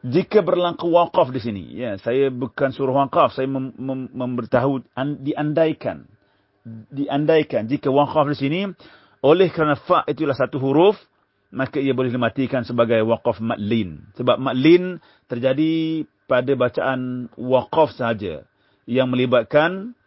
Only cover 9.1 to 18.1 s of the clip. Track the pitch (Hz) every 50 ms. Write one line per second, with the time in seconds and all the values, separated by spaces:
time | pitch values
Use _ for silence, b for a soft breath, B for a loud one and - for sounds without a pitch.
9.1 | b b - 135 156 180 190 165 - 165 156 151 143 - - - 180 156 - -
10.1 | 147 120 160 143 131 - 127 120 - 139 131 135 135 151 175 202 214 - _ _
11.1 | _ _ _ _ _ _ _ _ - - 135 - - 147 139 135 127 123 131 127
12.1 | 117 127 120 113 - 139 135 123 - 127 117 - 123 120 117 113 117 113 110 113
13.1 | 117 110 _ 120 110 104 110 113 113 - 104 101 117 113 104 90 78 73 - -
14.1 | _ - 131 127 113 - 131 131 117 127 131 156 170 175 180 180 180 160 b b
15.1 | b b b _ 123 120 120 131 131 139 156 160 160 160 160 160 160 160 151 _
16.1 | _ _ _ _ 131 123 127 135 139 123 123 123 - - - 131 131 127 127 127
17.1 | 123 123 123 120 _ - 120 127 131 131 - - - 160 156 139 - - 123 117